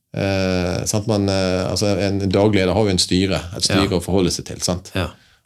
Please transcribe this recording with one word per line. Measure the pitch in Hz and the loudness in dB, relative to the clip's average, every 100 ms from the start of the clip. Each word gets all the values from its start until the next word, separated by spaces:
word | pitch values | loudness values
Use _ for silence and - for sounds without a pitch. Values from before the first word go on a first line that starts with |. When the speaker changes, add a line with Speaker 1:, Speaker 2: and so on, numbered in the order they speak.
| _ | _
Speaker 1:
Eh, | - 98 98 95 90 90 90 - | -4 -2 0 0 0 0 -2 -2
sant? | 107 104 | -2 0
Man, | 107 101 | 0 2
eh, | 95 95 92 92 | 2 0 0 -2
altså | 92 104 95 | 0 0 0
en | 98 98 98 | 0 0 0
daglig | 98 104 98 | 4 4 4
leder | 92 90 | 2 2
har | 107 | 2
jo | |
en | 92 | 2
styre, | - 90 95 85 85 85 | 2 2 2 -2 -4 -6
et | - | 0
styre | 98 98 | 0 2
Speaker 2:
Ja. | 90 | 0
Speaker 1:
å | |
forholde | - 95 87 | 0 0 0
seg | - - | -2 -8
til, | - | -6
sant? | - 90 - | -4 -4 -6
Speaker 2:
Ja. | - - - _ _ | -6 -6 -8 _ _